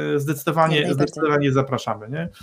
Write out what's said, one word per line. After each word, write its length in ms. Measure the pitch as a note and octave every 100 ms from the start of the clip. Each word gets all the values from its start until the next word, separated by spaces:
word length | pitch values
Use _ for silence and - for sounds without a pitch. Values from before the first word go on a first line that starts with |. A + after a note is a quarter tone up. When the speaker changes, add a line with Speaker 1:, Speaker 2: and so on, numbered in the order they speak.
| D3+ D3
Speaker 1:
e, 40 |
zdecydowanie, 560 | C#3 C#3+ - D#3 D#3+ D3+
Speaker 2:
Jak 100 | D3
najbardziej. 220 | C#3 D3
Speaker 1:
zdecydowanie 440 | - D#3 D3 C#3+
zapraszamy, 580 | C3 C3 B2 - G#2+ G#2+
nie? 200 | D3 E3+ -